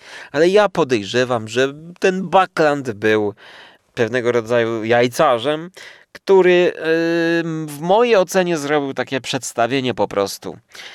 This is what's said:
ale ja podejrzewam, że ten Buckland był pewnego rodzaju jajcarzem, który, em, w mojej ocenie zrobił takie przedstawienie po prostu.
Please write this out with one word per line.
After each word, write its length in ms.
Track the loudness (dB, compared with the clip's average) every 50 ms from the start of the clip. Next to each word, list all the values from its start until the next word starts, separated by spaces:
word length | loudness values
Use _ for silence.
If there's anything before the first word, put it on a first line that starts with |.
| -20 -20 -20 -20 -14 -6 -2
ale 160 | 2 2 4
ja 200 | 4 4 4 2
podejrzewam, 800 | 2 0 0 2 0 -2 0 0 0 0 0 0 -2 -4 -4 -4
że 260 | 0 0 0 0 -2 -6 -16 -20 -10 -2
ten 220 | 0 0 0 0 -4
Buckland 720 | 0 2 2 2 2 0 0 2 2 2 0 -4 -6 -6
był 420 | -2 0 2 2 2 0 -2 -6 _ -16 -20 -20 -20 -20 -20 -20 _ _ _ -4
pewnego 380 | -2 -2 -2 0 -2 0 0 0
rodzaju 520 | 0 0 0 0 0 0 0 -2 -4 0
jajcarzem, 840 | 2 2 2 2 2 2 0 2 2 2 0 0 -4 -4 -4 -6 -12 -18 -20 -20 -20 -20 -20 _ _ -20
który, 580 | -10 0 4 4 6 6 6 4 4 4 2 0
em, 880 | -2 -4 -2 -2 0 0 0 0 0 0 0 0 -2 -2 -4 -6 -6 -8
w 140 | -10 -10 -6
mojej 360 | -2 2 2 2 4 4 4
ocenie 400 | 2 2 2 0 0 0 0 0
zrobił 380 | -2 -2 -2 -2 -2 -2 -2 -4
takie 260 | -6 -6 -4 -4 -6
przedstawienie 720 | -6 -4 -6 -6 -6 -6 -2 -2 0 0 0 0 -2 -2 -2
po 140 | -2 -2 -2
prostu. 480 | 0 -2 -2 -2 -4 -10 -12 -14 -14 -14 _ _ -20 -20 -20 -20 -20